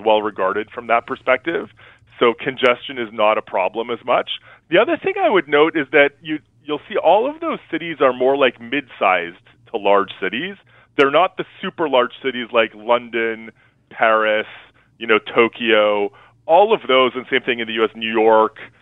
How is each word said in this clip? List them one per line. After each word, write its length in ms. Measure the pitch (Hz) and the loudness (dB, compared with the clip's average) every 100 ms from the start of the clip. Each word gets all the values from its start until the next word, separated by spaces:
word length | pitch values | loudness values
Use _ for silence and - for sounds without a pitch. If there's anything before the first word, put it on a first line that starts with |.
well 180 | 110 107 | 0 0
regarded 480 | 107 95 95 101 110 | 0 -4 -4 -4 -8
from 160 | - 117 | -10 -4
that 180 | 117 120 | -2 -4
perspective. 640 | 127 - 131 165 165 - _ - _ _ - | -6 -2 -2 -2 -8 -8 _ -20 _ _ 0
So 160 | 123 | 0
congestion 640 | 113 143 131 127 123 - 131 | 0 -6 0 0 0 -6 -10
is 100 | 113 | -8
not 260 | 113 107 110 | 0 0 0
a 40 | |
problem 480 | - 107 92 107 117 | -2 -4 -2 -4 -8
as 80 | 117 | -6
much. 260 | 123 127 - - - - - | -2 -2 -4 -12 -16 -20 -2
The 100 | 170 | 0
other 180 | 262 311 | 2 -2
thing 180 | 381 403 | -4 -2
I 60 | 349 | 0
would 180 | 196 143 | 0 2
note 280 | 147 160 156 | 2 2 0
is 100 | 139 | 0
that 180 | 151 143 - | 2 2 0
you, 180 | 160 151 _ _ | -10 -10 _ _
you'll 160 | 143 147 - | -10 -10 -8
see 80 | 208 | -2
all 320 | 156 196 254 | 2 2 0
of 120 | 311 | -6
those 180 | 330 226 - | -8 -8 -8
cities 260 | 160 170 147 | -10 -8 -2
are 120 | 135 | 0
more 240 | 127 127 139 | 2 0 2
like 240 | 131 117 | 0 -2
mid-sized 760 | 117 139 127 - 101 90 85 87 _ _ _ | -8 -8 -8 -2 0 0 -4 -12 _ _ _
to 60 | 113 | -4
large 320 | 101 101 95 - | 2 2 0 -6
cities. 360 | 92 110 185 196 _ _ _ - | -6 -6 -8 -12 _ _ _ 0
They're 140 | 139 | 2
not 280 | 147 185 - | 2 0 -2
the 60 | - - | -14 -12
super 280 | 190 - 156 | -10 -6 0
large 240 | 131 123 - | 0 0 -4
cities 260 | 135 123 113 | -8 -6 -2
like 200 | 117 113 | 0 -2
London, 760 | 107 110 120 120 117 113 110 113 - _ _ _ | -2 -2 -2 -2 -4 -4 -6 -14 -20 _ _ _
Paris, 560 | - 113 110 107 107 107 - - _ _ - | -2 2 2 2 -2 -4 -12 -20 _ _ -8
you 80 | 113 | 0
know, 120 | 110 | 0
Tokyo, 920 | - - 117 - 117 107 107 104 101 - _ _ - | 0 0 0 0 0 2 2 0 -4 -8 _ _ 2
all 260 | 170 208 | 4 4
of 80 | 190 123 | 0 2
those, 260 | 131 127 | 2 2
and 120 | 127 117 | -2 -4
same 100 | 127 | -4
thing 160 | 131 120 | -2 -4
in 80 | 113 | -4
the 80 | |
U 100 | 110 | -2
S, 60 | 107 113 | -2 -4
New 140 | 110 | -4
York, 460 | 113 110 110 110 - - _ | 2 4 4 4 -2 -20 _